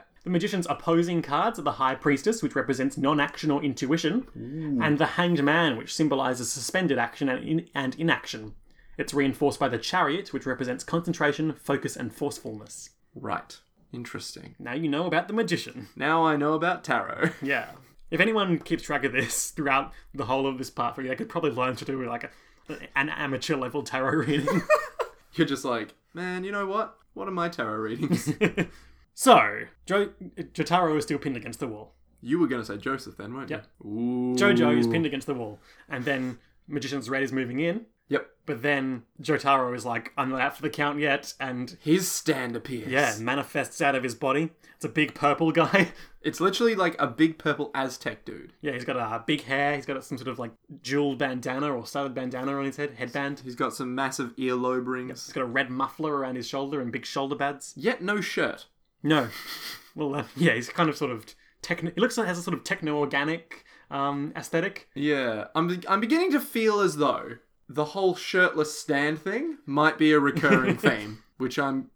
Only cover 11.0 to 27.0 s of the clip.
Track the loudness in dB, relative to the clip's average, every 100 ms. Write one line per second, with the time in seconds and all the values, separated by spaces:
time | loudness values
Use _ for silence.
11 | 0 0 2 2 -2 -2 -2 -2 -2 -6
12 | -8 -4 -6 -4 -10 -12 -14 -16 -18 _
13 | _ -12 -6 -6 -8 -18 _ _ _ -14
14 | -10 -10 -12 -14 -18 -14 -8 -2 0 0
15 | 2 0 0 0 0 0 -4 -12 -14 -4
16 | 0 4 4 4 2 2 2 -2 0 0
17 | 0 0 0 0 -2 -2 -2 -12 -20 -20
18 | -4 2 4 4 2 0 0 -4 -2 -2
19 | 0 0 0 -2 -4 -4 2 2 0 -8
20 | -14 -8 -2 0 0 -2 -6 -4 -4 -4
21 | -4 -4 -4 -2 0 2 0 -2 -4 -4
22 | -4 -6 -8 -14 -20 _ -14 -14 -4 -2
23 | 0 -2 -4 -4 -2 -2 -2 -4 -4 -2
24 | 0 2 2 0 2 0 2 2 0 -8
25 | -8 -10 _ 0 0 0 -2 -4 -4 -12
26 | _ -10 -6 -6 -4 -4 -2 -2 -4 -8